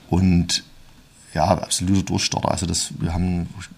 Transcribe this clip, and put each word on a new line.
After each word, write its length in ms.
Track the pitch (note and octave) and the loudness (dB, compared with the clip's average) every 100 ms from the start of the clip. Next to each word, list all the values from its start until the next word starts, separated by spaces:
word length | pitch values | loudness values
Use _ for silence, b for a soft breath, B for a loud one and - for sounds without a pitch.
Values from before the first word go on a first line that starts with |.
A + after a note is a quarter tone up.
| - | -2
und 540 | E2+ F#2 F2 E2+ - - - - - - - - | 2 4 4 2 -4 -8 -20 -20 -20 -20 -20 -8
ja, 120 | D#2+ F2 | 0 2
absoluter 580 | E2 - - F2+ G2 | 2 0 -2 2 0
Durchstarter. 480 | - F2+ - - - | 0 -2 -2 -2 -2
Also 140 | - E2+ | -2 -2
das, 240 | E2+ - - | -4 -6 -4
wir 140 | F2 | -4
haben, 340 | F2 F2+ F2 F2 - - | 0 0 -2 -4 -10 -18